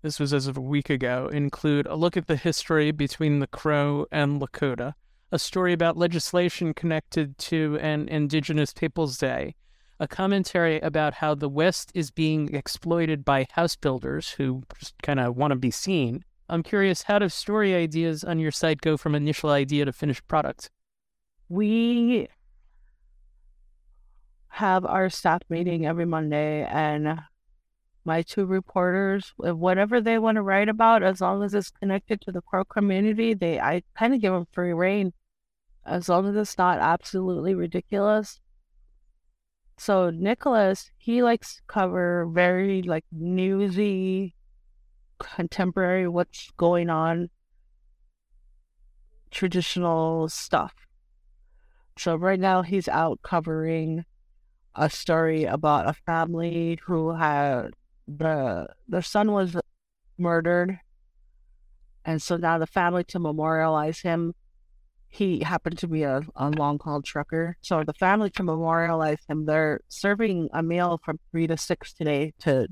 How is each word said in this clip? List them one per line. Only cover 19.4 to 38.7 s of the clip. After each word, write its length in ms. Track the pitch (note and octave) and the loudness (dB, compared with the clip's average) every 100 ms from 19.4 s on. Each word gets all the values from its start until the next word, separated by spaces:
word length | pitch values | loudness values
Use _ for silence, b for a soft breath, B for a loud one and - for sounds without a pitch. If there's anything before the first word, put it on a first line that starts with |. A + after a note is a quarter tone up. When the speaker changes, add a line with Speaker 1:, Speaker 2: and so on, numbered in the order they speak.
| D#3 | 2
Speaker 1:
idea 340 | C#3+ C#3 D3 | 2 2 0
to 80 | C#3 | 0
finished 340 | - D3 B2+ - | -2 -2 -4 -2
product? 440 | D#3+ C#3+ - - _ _ _ _ _ _ _ - | -2 -2 -6 -14 _ _ _ _ _ _ _ -6
Speaker 2:
We 800 | F3 G#3 A3+ A#3 A#3+ A#3 B3 - _ _ _ _ _ _ _ _ _ _ _ _ _ _ _ _ _ _ _ _ _ _ | -2 2 2 2 2 2 0 -2 _ _ _ _ _ _ _ _ _ _ _ _ _ _ _ _ _ _ _ _ _ _
have 360 | - G#3 F#3 | -4 2 2
our 260 | F#3 F#3+ F#3 | 2 0 0
staff 320 | - F3+ E3+ - | 0 0 0 -2
meeting 380 | E3 F3 E3+ D#3 | -4 -2 0 0
every 200 | E3+ E3+ | 0 -2
Monday, 580 | D#3+ D3+ D3 D3+ D3+ | -2 0 0 0 -2
and 560 | - D3+ D3+ D3+ D3+ D#3+ - _ _ _ _ _ _ _ | -2 -2 0 0 -2 -4 -8 _ _ _ _ _ _ _
my 180 | E3+ E3 | -2 -2
two 240 | E3+ - F#3+ | -2 -2 0
reporters, 880 | F#3+ - F#3+ F3+ F#3 G3 G3 - - | 0 -2 0 2 2 0 0 -4 -6
wh-, 220 | - E3 | -4 0
whatever 420 | F3+ F#3 G#3 A#3+ | 2 4 4 2
they 180 | A3 A3+ | 2 2
wanna 240 | A3+ A3 | 2 2
write 260 | G3 G3 G#3+ | 2 2 2
about, 340 | A3 A3+ A3+ | 4 6 6
as 180 | F#3 F#3 | 4 2
long 220 | F#3 G3 | 0 0
as 120 | G3+ | 0
it's 160 | G3+ F#3+ | -2 -4
connected 500 | - G3 G3 - G#3 | -4 -2 -2 -2 -6
to 120 | - | -6
the 100 | F#3 | -8
Crow 220 | - F#3 | -4 -4
community, 720 | F#3+ - G3+ F#3+ G#3+ G#3+ A3+ | -2 0 2 2 2 2 0
they, 240 | G#3 E3+ D#3 | 2 0 0
I 240 | C3 F3 - - | 0 -2 -4 0
kinda 200 | A3+ C4+ | 2 4
give 140 | G#3 | 2
'em 140 | F#3 E3+ | 0 -2
free 200 | - F3 | -2 -2
rein, 400 | E3 F#3 G#3 F#3+ - _ _ _ _ _ _ | 2 2 2 -2 -4 _ _ _ _ _ _
as 240 | - F3 F3 | -6 -4 2
long 200 | F3 G3 | 2 2
as 80 | G3+ | 0
it's 200 | G#3 - | -2 2
not 220 | F3+ - | 2 4
absolutely 760 | A2+ F3 - F#3+ F#3 F3 E3 | 2 2 -2 -4 -2 -2 0
ridiculous. 880 | F#3 F3 F3+ - G3+ G3+ G#3+ G3+ - _ _ _ | 0 -2 -4 -4 0 2 2 0 -12 _ _ _